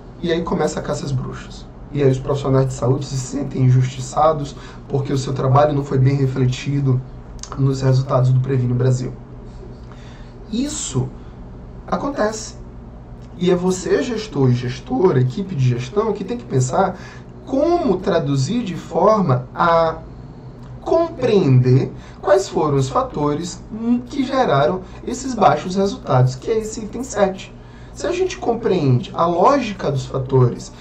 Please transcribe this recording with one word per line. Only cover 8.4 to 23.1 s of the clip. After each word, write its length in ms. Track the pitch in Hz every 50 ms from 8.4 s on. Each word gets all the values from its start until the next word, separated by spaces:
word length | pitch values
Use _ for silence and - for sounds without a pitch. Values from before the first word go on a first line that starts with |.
Previne 320 | - - 139 127 123 120 123
Brasil. 400 | 120 123 131 123 - - - - - - - - - - - - - - - - - - - - - - - - - - - - - - -
Isso 580 | - 233 277 294 - - - - - 127 127 - - - - - - - - - - - - - - - -
acontece. 680 | - - 190 - 277 277 - 262 269 - - - - - - - - - - - - - - - - - - - - -
E 140 | 170 170 180
é 60 | 180
você, 460 | 175 180 185 185 - - 170 196 277 269
gestor 480 | 247 226 202 - - - 143 131 123
e 40 | 123
gestora, 680 | 123 123 123 - - - - 247 262 180 185 160 131
equipe 340 | 127 127 - 208 190 180 185
de 140 | 135 127 123
gestão, 440 | 120 113 - - 202 208 214 220 196
que 120 | - -
tem 140 | 185 240 240
que 60 | -
pensar 520 | - - 131 127 - 170 170 196 190 190 - - - - - - - - - -
como 540 | - 269 269 302 339 349 349 330 240 180 185
traduzir 640 | - 202 180 165 147 139 143 135 131 - 233 247 226
de 140 | 190 165
forma 720 | 147 - - - 170 180 208 220 202 185 143 127 127 - - -
a 420 | - 170 170 165 165 165 160 160 - - - - - - - - - - - - - - - - -
compreender 1120 | - - 339 330 339 330 - - 262 226 214 190 147 139 131 127 120 127 127 - - - - - - - - -
quais 280 | - - - - - -
foram 280 | 185 170 156 147 139
os 120 | 139 127 127
fatores, 760 | - 247 262 -